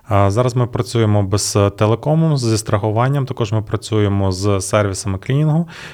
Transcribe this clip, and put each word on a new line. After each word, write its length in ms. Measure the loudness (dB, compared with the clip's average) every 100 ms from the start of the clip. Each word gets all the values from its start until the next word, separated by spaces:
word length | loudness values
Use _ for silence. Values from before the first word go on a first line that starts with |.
| -2
А, 240 | 2 2
зараз 240 | 2 0 0
ми 120 | 0
працюємо 560 | -2 -2 0 2 2
без, 320 | 2 -2 0 2
е, 140 | 2
телекому, 680 | 2 0 0 0 2 2 2
зі 200 | 0 0
страхуванням, 680 | 0 -2 0 0 0 0 -2
також 260 | -4 -2
ми 100 | -2
працюємо 720 | -2 -6 -2 0 2 2 0
з 300 | 0 0 -2
сервісами 560 | 0 0 0 -2 -6 -6
клінінгу. 500 | -2 0 2 0 -2 -8 -18